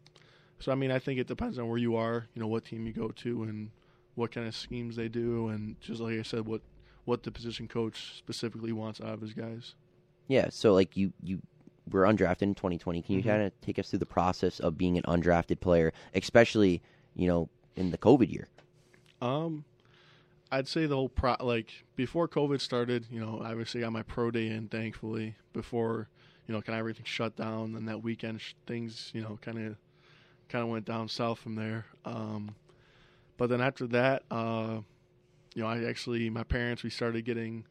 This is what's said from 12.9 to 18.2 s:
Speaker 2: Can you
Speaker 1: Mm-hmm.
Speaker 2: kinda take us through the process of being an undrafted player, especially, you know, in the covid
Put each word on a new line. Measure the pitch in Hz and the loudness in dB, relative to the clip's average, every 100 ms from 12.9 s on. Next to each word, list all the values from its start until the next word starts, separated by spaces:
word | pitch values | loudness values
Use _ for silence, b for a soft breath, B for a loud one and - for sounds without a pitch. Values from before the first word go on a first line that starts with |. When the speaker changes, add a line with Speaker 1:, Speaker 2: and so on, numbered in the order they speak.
| 87 | -4
Speaker 2:
Can | - | 0
you | - | 0
Speaker 1:
Mm-hmm. | 113 | 2
Speaker 2:
kinda | 107 98 - | 2 0 -4
take | - 95 | -6 -4
us | - | -2
through | 98 | -2
the | - | 0
process | - 87 - 92 - | 2 2 4 0 2
of | 87 73 | 0 2
being | 90 90 | 4 4
an | |
undrafted | - 87 82 85 - 82 | 4 4 6 4 4 0
player, | 90 85 80 B B | 4 6 6 B B
especially, | 95 - 120 117 110 98 85 b b b | -4 4 6 8 8 6 4 b b b
you | - 90 | 0 2
know, | 85 80 _ _ - | 4 0 _ _ -4
in | 92 | -2
the | 85 | 4
covid | 101 139 | 8 8